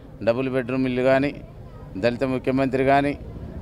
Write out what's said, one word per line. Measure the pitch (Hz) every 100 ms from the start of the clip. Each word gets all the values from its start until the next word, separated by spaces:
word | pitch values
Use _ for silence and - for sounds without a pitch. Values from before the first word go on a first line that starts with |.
| - -
డబుల్ | 101 117 131
బెడ్‌రూమ్ | 131 123 131 131
ఇల్లు | 123
కానీ, | 127 135 143 - - - - - - 95
దళిత | 113 120
ముఖ్యమంత్రి | 135 127 135 131 135 123
కానీ, | 135 139 143 143 - - - -